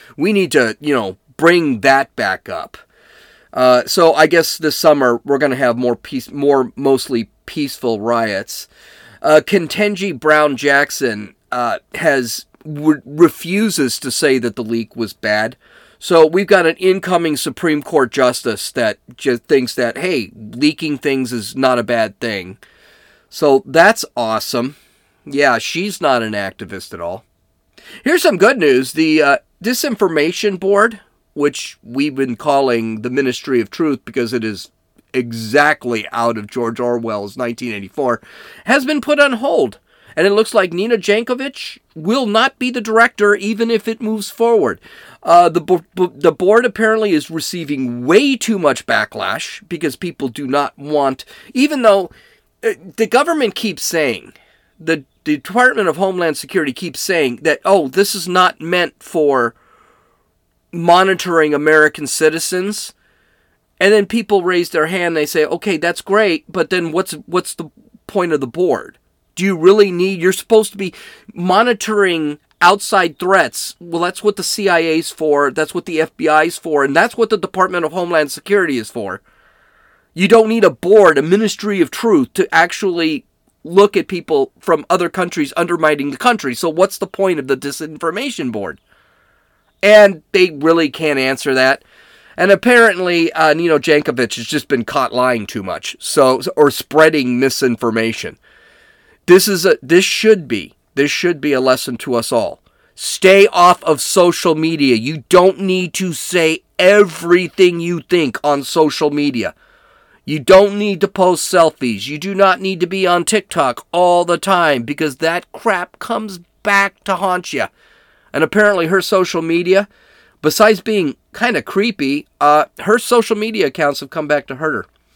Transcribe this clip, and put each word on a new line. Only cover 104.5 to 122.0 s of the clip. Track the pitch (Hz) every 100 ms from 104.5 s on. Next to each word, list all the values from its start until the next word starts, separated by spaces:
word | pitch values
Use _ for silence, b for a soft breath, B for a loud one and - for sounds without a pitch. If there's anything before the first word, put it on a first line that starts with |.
| 156
media. | 160 156 139 113
You | 127 160 -
don't | 180 190 180
need | 190 185 175
to | - 185
say | 151 - 180 160 160 _ -
everything | 185 208 190 156 170 175 175 - 180 170
you | 170 170
think | - 175 139 -
on | 147 143 131
social | 165 151 - 151
media. | 147 147 123 90 - b b b b b b -
You | 151
don't | 123 190 202 202
need | 208 180
to | 196
post | - 180 175 -
selfies. | 180 165 - 123 101 120
You | 147
do | 190 190
not | 196 180
need | 190 180
to | 175
be | 190 180
on | 175
TikTok | 151 214 - 170 135 120 -
all | 175 180 175 175
the | 165
time | 196 180 156 131
because | 117 147 151 131
that | 160 175 -
crap | - 226 180 180 -
comes | - 226 214 180 _ _
back | 208 196 196 _ -
to | 180
haunt | 190 180 -
ya. | 131 98 b b b b b b
And | 143
apparently | 156 208 208 185 165
her | 190
social | - 190 180 175
media, | 165 170 175 190 202 b b b b b
besides | 151 - 214 196
being | 226 208 147 - _
kinda | - 240 160
creepy, | - 190 226 -